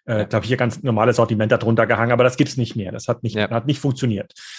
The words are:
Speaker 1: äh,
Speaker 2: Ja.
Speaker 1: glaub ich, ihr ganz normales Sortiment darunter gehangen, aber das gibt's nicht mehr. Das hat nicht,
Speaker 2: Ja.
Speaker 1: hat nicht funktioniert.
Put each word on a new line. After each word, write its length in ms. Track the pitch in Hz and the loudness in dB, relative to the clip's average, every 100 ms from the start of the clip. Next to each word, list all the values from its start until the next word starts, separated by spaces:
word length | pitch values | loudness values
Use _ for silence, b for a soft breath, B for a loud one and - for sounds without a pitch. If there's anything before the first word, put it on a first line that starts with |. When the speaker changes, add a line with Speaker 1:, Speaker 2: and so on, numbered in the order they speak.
Speaker 1:
äh, 140 | - 110 | -4 -4
Speaker 2:
Ja. 60 | |
Speaker 1:
glaub 200 | 104 110 | 0 -2
ich, 60 | 98 | 0
ihr 60 | 127 | 0
ganz 240 | 120 - | 0 -2
normales 340 | 131 110 117 117 | -2 2 4 4
Sortiment 340 | 117 110 107 | 2 2 2
darunter 360 | 117 110 117 113 | 2 2 2 2
gehangen, 260 | 110 117 | 2 2
aber 120 | 120 | 4
das 120 | 123 127 | 2 4
gibt's 220 | 147 131 | 0 0
nicht 180 | 113 113 | -4 -4
mehr. 160 | 95 | -8
Das 160 | - - | -8 -6
hat 140 | 117 | -4
nicht, 140 | 117 107 | -4 -2
Speaker 2:
Ja. 120 | 104 | -2
Speaker 1:
hat 180 | 117 120 | -2 -2
nicht 140 | 139 | -2
funktioniert. 540 | 143 131 123 101 - B B | -2 -2 -2 -2 -6 B B